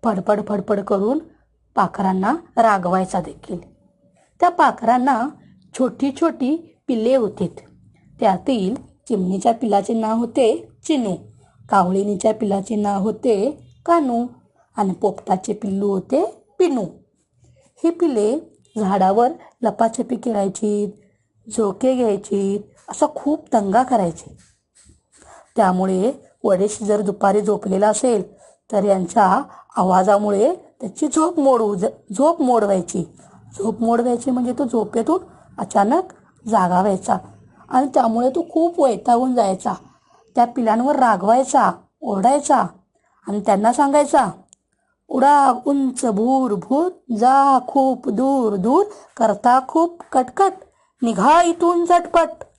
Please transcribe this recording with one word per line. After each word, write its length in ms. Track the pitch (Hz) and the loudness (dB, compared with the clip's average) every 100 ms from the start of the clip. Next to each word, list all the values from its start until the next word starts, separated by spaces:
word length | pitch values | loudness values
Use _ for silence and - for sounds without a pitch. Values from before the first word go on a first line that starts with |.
फडफड 380 | 233 196 185 208 208 | -2 -4 -2 -2 -2
फडफड 320 | 208 196 202 | -6 -4 -4
करून 400 | 196 202 202 285 - _ _ _ _ - | -2 -2 0 -4 -6 _ _ _ _ -2
पाखरांना 600 | 185 - 190 185 196 320 - - | -2 -2 -2 0 -2 -4 -6 0
रागवायचा 640 | 226 196 180 185 185 196 | 2 2 0 -2 -2 -6
देखील. 380 | 170 - - 175 - _ _ _ _ _ _ _ | -8 -14 -14 -14 -14 _ _ _ _ _ _ _
त्या 100 | 349 | -2
पाखरांना 800 | 349 294 - 226 247 254 247 254 - - _ _ - | 2 0 2 0 2 2 0 -4 -8 -20 _ _ -4
छोटी 320 | 254 - 277 269 | -4 -2 -4 0
छोटी 600 | 330 320 254 320 - _ - | -2 -2 -4 -4 -6 _ -6
पिल्ले 280 | 240 220 262 | -2 2 2
होतीत. 340 | 214 - 175 - - _ _ _ _ - | 0 -4 -8 -8 -20 _ _ _ _ -2
त्यातील 560 | 220 190 - 254 185 247 - _ - | 0 0 -2 -2 -2 -6 -12 _ -6
चिमणीच्या 460 | 208 180 190 214 | -4 -2 -2 0
पिल्लाचे 400 | 226 233 202 196 | -2 0 0 0
नाव 240 | 226 220 226 | -4 -2 -2
होते 520 | 233 262 240 311 - _ | -2 0 2 0 -6 _
चिनू, 320 | - 302 220 175 - _ _ _ - | -4 -2 -2 -6 -10 _ _ _ -2
कावळिणीच्या 640 | 202 180 190 202 196 220 | 2 2 0 -2 0 0
पिल्लाचे 420 | 214 214 196 190 214 | 0 -2 -4 -4 -4
नाव 260 | 208 202 | -2 -2
होते 640 | 196 220 254 208 226 302 - _ - | -4 -2 -2 0 -2 -4 -18 _ 0
कानू 420 | 339 277 233 240 - _ _ _ - | 0 2 -2 -4 -10 _ _ _ -4
आणि 160 | 202 | -4
पोपटाचे 600 | 175 202 190 - 185 - | 0 -2 -4 -4 -4 -4
पिल्लू 360 | 202 202 196 202 | -8 -4 -4 -2
होते 560 | 190 185 269 381 - _ _ | -2 -2 -2 -2 -6 _ _
पिनू. 240 | 359 254 185 - _ _ _ _ _ _ _ _ | 0 0 -4 -10 _ _ _ _ _ _ _ _
ही 60 | 330 | -4
पिल्ले 500 | 339 339 240 208 277 - _ _ 220 | 0 -2 0 0 -2 -6 _ _ -4
झाडावर 520 | 196 196 185 202 240 339 - _ | -2 2 2 4 2 -2 -18 _
लपाछपी 540 | 226 202 226 226 - 240 | -6 0 -2 -2 -6 -6
खेळायची, 760 | 247 208 196 190 208 208 202 202 _ _ _ _ - 220 | -4 -2 -2 -2 -2 -2 -4 -8 _ _ _ _ -12 -4
झोके 380 | 208 196 254 262 | -2 0 -2 0
घ्यायची, 760 | 233 202 202 196 196 202 208 _ - | 0 -2 -4 -4 -2 -4 -8 _ -18
असा 160 | - - - | -2 -2 -2
खूप 300 | 285 311 - | -4 -4 -2
दंगा 300 | 233 202 202 | -2 2 0
करायचे. 540 | 254 247 175 - - - _ _ _ _ _ _ _ _ - - _ - | 2 0 -2 -6 -18 -20 _ _ _ _ _ _ _ _ -20 -20 _ 0
त्यामुळे 560 | 196 185 190 185 208 302 _ _ | 2 2 0 0 -2 -4 _ _
वडेश 400 | 226 185 202 208 | 0 0 0 -4
जर 180 | 208 214 | -2 -2
दुपारी 400 | 202 202 202 202 | -2 0 0 2
झोपलेला 460 | 208 202 202 190 208 | 0 -2 -2 0 0
असेल 500 | 208 254 233 - - _ _ _ | 2 0 0 -4 -14 _ _ _
तर 120 | 214 | -2
यांच्या 580 | 202 190 180 - 196 202 - - - - | 2 0 0 2 4 2 -2 -16 -12 -4
आवाजामुळे 800 | 185 185 190 202 208 196 233 359 - _ | 2 2 4 2 2 0 0 -2 -10 _
त्याची 260 | 220 - 302 | -14 -6 -4
झोप 320 | 311 320 339 | 0 -2 2
मोडू 360 | 277 254 220 202 | 2 2 0 -2
ज-, 100 | 202 | -4
झोप 560 | - _ 196 285 339 | -6 _ 0 0 2
मोडवायची. 600 | 262 240 208 196 170 - 156 - - - - - | 2 2 2 -2 -2 -8 -8 -12 -20 -20 -20 -8
झोप 220 | 196 220 | -6 -2
मोडवायची 500 | 226 233 240 240 254 | 0 0 0 -2 -2
म्हणजे 220 | 254 247 | -2 -4
तो 100 | 247 | -4
झोपेतून 560 | 269 233 - 233 226 359 - - _ - | -2 -2 -2 -4 -2 -2 -4 -20 _ -12
अचानक 460 | 202 - 202 311 381 - _ _ 233 | -4 0 2 2 -2 -12 _ _ -2
जागा 340 | 214 185 180 | 0 2 2
व्हायचा 360 | 202 190 - 190 - - - _ - | 2 -2 -2 -4 -4 -20 -20 _ -4
आणि 180 | 262 277 | -2 0
त्यामुळे 360 | 285 233 226 247 | 0 0 0 0
तो 160 | 269 330 | -2 -4
खूप 300 | 320 339 339 | 0 0 2
वैतागून 560 | 277 208 - 233 262 247 | 0 0 0 2 2 0
जायचा. 380 | 202 190 - 180 - _ _ _ _ - | 0 -2 -6 -8 -12 _ _ _ _ 0
त्या 100 | 240 | 0
पिलांवर 500 | 247 226 226 262 294 | 0 0 0 0 2
रागवायचा, 760 | 254 202 196 240 262 285 233 - _ _ | 2 2 2 2 4 2 2 0 _ _
ओरडायचा 560 | 262 196 208 285 285 269 185 - _ _ _ _ - | -6 0 2 2 2 0 0 -6 _ _ _ _ -8
आणि 120 | 202 | -6
त्यांना 340 | 208 196 214 | 0 2 2
सांगायचा, 580 | 247 277 294 285 302 220 - _ _ _ _ _ _ _ | 2 2 2 4 2 2 -4 _ _ _ _ _ _ _
"उडा 520 | 269 269 294 277 233 233 | 2 4 6 4 2 0
उंच 400 | 285 269 254 247 | 0 -2 -2 -2
भूर 480 | 202 233 269 254 | 0 0 0 0
भूर, 640 | 202 - 277 349 359 _ 226 | -4 -2 0 0 -4 _ 0
जा 440 | 240 269 277 262 247 | 4 4 4 2 0
खूप 420 | 277 269 247 254 | 0 0 0 -4
दूर 460 | 208 262 277 226 202 | -2 0 0 0 -2
दूर, 300 | 190 294 415 - - - | 2 2 0 -6 -20 -2
करता 420 | 226 202 247 254 262 | -2 2 2 2 2
खूप 340 | 320 339 349 - | 0 0 -4 -4
कटकट, 400 | 269 254 - 392 381 - _ _ _ | -2 -2 0 0 0 -20 _ _ _
निघा 380 | 233 196 214 320 | -4 0 4 4
इथून 440 | 349 339 339 349 349 | 4 2 0 0 2
झटपट." 440 | 349 339 339 320 - - | 2 2 0 0 -4 -20